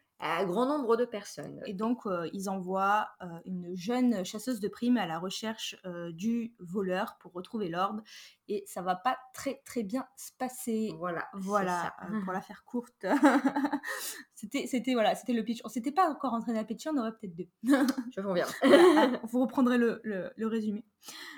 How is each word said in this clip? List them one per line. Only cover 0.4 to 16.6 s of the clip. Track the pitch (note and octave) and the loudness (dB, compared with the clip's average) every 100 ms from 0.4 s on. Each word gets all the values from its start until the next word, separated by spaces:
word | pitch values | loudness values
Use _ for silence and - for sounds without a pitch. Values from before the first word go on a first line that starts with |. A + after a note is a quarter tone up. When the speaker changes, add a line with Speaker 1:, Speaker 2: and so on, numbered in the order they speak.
| F#3+ | 0
Speaker 1:
grand | F#3+ B3+ | 0 0
nombre | D4+ A3+ A#3 | 0 0 0
de | |
personnes. | A#3+ G#3 G3+ - D3 C#3+ - | 0 -4 -10 -12 -12 -10 -10
Speaker 2:
Et | |
donc, | F#3+ A3 A#3+ G#3+ | -4 0 0 -2
heu, | F3+ E3 | -2 -4
ils | G3 G3 | -6 -4
envoient, | F#3+ F3+ F#3+ G3 G#3+ - - | -4 -2 2 4 2 0 -8
heu, | F3+ E3 | -12 -12
une | F#3 F3+ F3 F#3 | -8 -8 -6 -6
jeune | F#3 B3 B3 G#3 | -2 2 2 2
chasseuse | F#3+ G#3+ B3+ A3 | -2 -6 -6 -4
de | G3 | -4
primes | - A#3+ A#3+ | -2 2 2
à | F3 | 2
la | D#3+ | -2
recherche, | F#3 - A3 A3 - - | -4 -4 -6 -6 -8 -10
heu, | F#3 F3 E3+ | -10 -8 -8
du | E3 A3 A#3 A3+ - | -4 -2 -2 -4 -10
voleur | F3 G3+ F#3 F#3 A3+ - | -6 -4 0 -2 -4 -8
pour | E3+ | -12
retrouver | F3+ F#3 A3+ F3 | -12 -8 -6 -4
l'orbe. | E3+ G3+ G#3+ - - - _ - | 0 -2 -2 -10 -18 -20 _ -6
Et | G3+ - | -6 -6
ça | G3 | -4
va | F3+ F3+ | -2 0
pas | B3+ - - | 0 -2 -6
très, | - C#4 - - | -8 -6 -6 -6
très | B3 | -6
bien | G3 B3+ - - | -2 -4 -6 -14
se | - - | -18 -8
passer. | B3+ B3 A#3+ A3 G#3+ D#3+ | -8 -6 -4 -2 -2 -4
Speaker 1:
Voilà, | F3 E3 - G3 | -4 -4 -6 -8
c'est | F#3+ G3+ F#3 | 0 0 2
Speaker 2:
Voilà, | |
Speaker 1:
ça. | F3 E3 - | 0 -4 -6
Speaker 2:
heu, | F#3+ A3 | -6 -4
Speaker 1:
<laughs> | |
Speaker 2:
pour | F#3 | -4
la | F#3 | -4
faire | - - | -6 -16
courte. | - A#3+ A#3+ _ | -8 -6 -6 _
<laughs> | F#3 - C#4 B3+ C4 C#4+ C#4 C#4+ - - - - - | 0 6 8 8 4 2 0 -2 -4 -8 -8 -12 -16
C'était, | - G#3+ C#4 - | -16 -6 -4 -2
c'était, | B3 B3+ | -2 2
voilà, | A#3+ G3+ | 4 4
c'était | F3+ - | 2 0
le | A#3 | 0
pitch. | A3+ A3+ | 0 -4
On | A3 | -6
s'était | B3+ C#4 | -4 0
pas | D4 F4 | 2 2
encore | C4+ C4 | 2 -2
entraîné | A#3 G#3 | -2 -2
à | A3 | -2